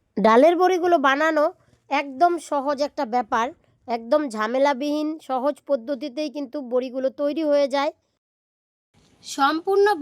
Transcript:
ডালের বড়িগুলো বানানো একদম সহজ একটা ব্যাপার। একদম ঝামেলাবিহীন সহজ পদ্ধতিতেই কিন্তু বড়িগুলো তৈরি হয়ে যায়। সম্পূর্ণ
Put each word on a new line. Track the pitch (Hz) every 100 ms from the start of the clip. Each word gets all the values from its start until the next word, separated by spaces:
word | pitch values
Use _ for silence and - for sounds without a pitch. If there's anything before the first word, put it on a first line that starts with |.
| _ -
ডালের | 202 233 302 339
বড়িগুলো | 359 370 349 339
বানানো | 269 269 320 311 311 - _ _ _
একদম | 285 285 262 349 339 -
সহজ | 294 269 277 285
একটা | - 254
ব্যাপার। | 240 226 233 240 339 _ _ -
একদম | 233 233 302 294
ঝামেলাবিহীন | 214 214 254 277 262 294 294 302 311 -
সহজ | 262 269 285 -
পদ্ধতিতেই | 277 226 277 294 247 302 294
কিন্তু | 269 302 247
বড়িগুলো | 247 262 254 262 -
তৈরি | 285 302 311
হয়ে | 285 277
যায়। | 277 294 - _ _ _ _ _ _ _ _ _ _ _ _
সম্পূর্ণ | - - 277 311 359 403 403 381